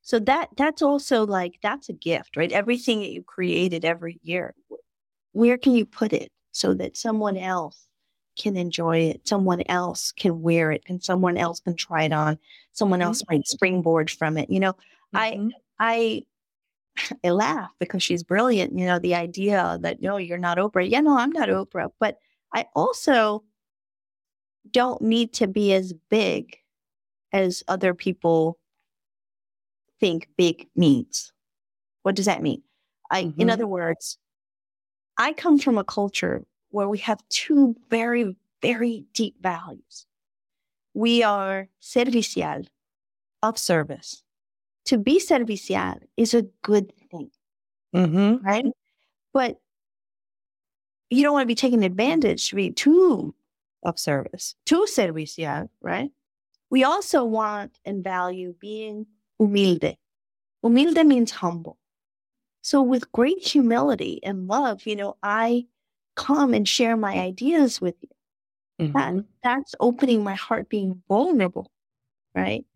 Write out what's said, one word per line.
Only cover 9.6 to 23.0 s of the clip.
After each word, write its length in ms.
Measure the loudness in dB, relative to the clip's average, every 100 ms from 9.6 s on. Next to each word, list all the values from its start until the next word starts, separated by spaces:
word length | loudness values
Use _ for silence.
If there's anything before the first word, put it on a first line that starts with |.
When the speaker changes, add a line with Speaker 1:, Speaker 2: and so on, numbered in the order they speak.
| 0
Speaker 1:
else 420 | -2 -2 -6 -8
can 300 | -2 -2 0
wear 320 | 2 2 2
it, 100 | -2 -6
and 160 | -10
someone 320 | -2 0 0 0
else 240 | -4 -4
can 160 | -8 -6
try 280 | -4 -2
it 80 | 0
on, 260 | 0 0 -2 _ -20 _
someone 280 | -2 0 2
Speaker 2:
Mm-hmm. 60 | 0
Speaker 1:
else 140 | -2 -2
might 160 | -2 -2
springboard 640 | -2 0 0 2 2 0
from 260 | -4 -4 -2
it, 120 | -2
you 80 | 0
know? 160 | 0 -2 _ _ _
I, 180 | -4 -4
Speaker 2:
Mm-hmm. 160 | -2 -6 -6 _ _
Speaker 1:
I, 460 | -2 0 0 -2 -10 _ _ _ _ _ _ -12
<laughs> 280 | -10 -4
I 60 | 0
laugh 400 | 2 0 -2 -8 _
because 240 | -6 -4
she's 200 | -2 -4
brilliant, 540 | 0 0 2 2 0 -2
you 100 | 0
know, 120 | 0
the 160 | 0
idea 640 | -2 -2 -4 0 2 0 -2
that, 180 | -6 -4
"No, 160 | -6 -6
you're 220 | -6 -4
not 200 | -2 0
Oprah." 300 | 0 0 0
Yeah, 120 | 2
no, 160 | 4 4
I'm 120 | 2
not 180 | -2 -2
Oprah, 420 | -2 -4 -6 -8 _
but 180 | -2 -2 _ _ _
I 120 | -6 -4
also 680 | -2 0 0